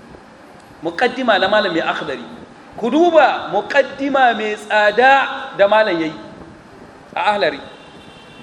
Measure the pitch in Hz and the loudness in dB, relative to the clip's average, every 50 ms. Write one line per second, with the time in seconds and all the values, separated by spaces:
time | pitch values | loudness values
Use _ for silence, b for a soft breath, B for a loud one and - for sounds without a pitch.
0 | - - - - - - - - - - - - - - - - 156 170 170 - | -20 -20 -20 -20 -20 -20 -20 -20 -20 -20 -20 -20 -20 -20 -14 -10 -10 -8 -4 -2
1 | 254 247 247 269 254 233 202 180 190 190 214 214 202 185 165 160 156 165 175 - | -2 -2 -2 -2 0 0 2 2 2 2 0 0 0 0 -2 -2 -4 -4 -6 -6
2 | 165 147 131 120 117 - - - - - - - - - - - 208 240 262 311 | -8 -10 -10 -10 -12 -16 -18 -20 -20 -20 -20 -20 -20 -20 -12 -8 -4 -2 2 2
3 | 349 349 330 302 262 208 160 - - 151 175 208 202 - - 285 262 262 - 269 | 2 4 4 4 4 4 2 -2 -6 -6 -4 -4 -4 -2 0 0 0 -2 -4 -8
4 | 277 285 269 269 254 240 226 214 214 214 208 214 - - 208 214 208 208 208 220 | -6 -2 0 2 2 2 2 0 -4 -6 -8 -8 -6 -2 0 2 2 2 4 4
5 | 254 269 277 269 247 - - - - - - 180 202 202 208 220 220 208 170 165 | 4 6 6 4 2 -2 -6 -10 -12 -6 0 2 4 4 6 4 2 2 0 -4
6 | 160 156 160 - - - - - - - - - - - - - - - - - | -4 -6 -8 -12 -16 -18 -20 -20 -20 -20 -20 -20 -20 -20 -20 -20 -20 -20 -20 -20
7 | - - - - 175 208 208 202 180 151 143 135 127 - - - - - - - | -18 -12 -8 -4 0 0 0 2 0 -2 -2 -4 -10 -18 -20 -20 -20 -20 -20 -20
8 | - - - - - - - - | -20 -20 -20 -20 -20 -20 -20 -20